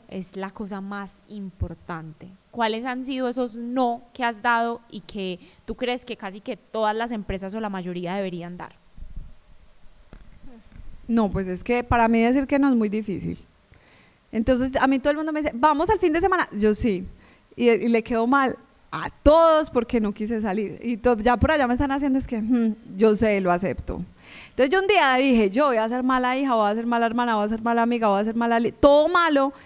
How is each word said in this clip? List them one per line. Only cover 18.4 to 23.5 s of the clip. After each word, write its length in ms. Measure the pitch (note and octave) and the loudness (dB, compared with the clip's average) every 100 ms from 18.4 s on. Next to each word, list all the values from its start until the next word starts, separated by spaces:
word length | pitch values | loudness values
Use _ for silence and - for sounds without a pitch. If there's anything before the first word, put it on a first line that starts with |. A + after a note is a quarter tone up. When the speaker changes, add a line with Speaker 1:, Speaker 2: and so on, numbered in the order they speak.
| C4 - - _ _ | 2 -2 -12 _ _
Speaker 2:
a 160 | D3+ E3+ - | -10 -10 2
todos 460 | - D#4 E4 D#4 D#4 | 6 8 6 4 2
porque 320 | B3 A#3 A#3+ | -2 0 -2
no 100 | G#3+ | -2
quise 300 | G3+ G#3+ A3+ | -4 -6 -4
salir. 380 | G#3+ F#3+ G3 D#3 | -2 -4 -4 -6
Y 140 | A#3 A#3 | -6 -2
to-, 200 | B3 A#3 | 0 2
ya 200 | G#3+ A#3+ | 2 2
por 140 | C4+ | 2
allá 160 | D#4 B3+ | 2 2
me 60 | |
están 180 | B3 C#4+ | 0 0
haciendo 280 | C#4 C#4 C4 | 0 0 0
es 80 | - | -2
que, 140 | A#3 | -6
"Hmm, 340 | G#3+ A#3+ A3+ G#3+ - F#3 | 0 2 2 -2 -10 2
yo 180 | G#3+ G#3 | 2 4
sé, 240 | A3+ G3+ | 2 2
lo 120 | F#3 | 2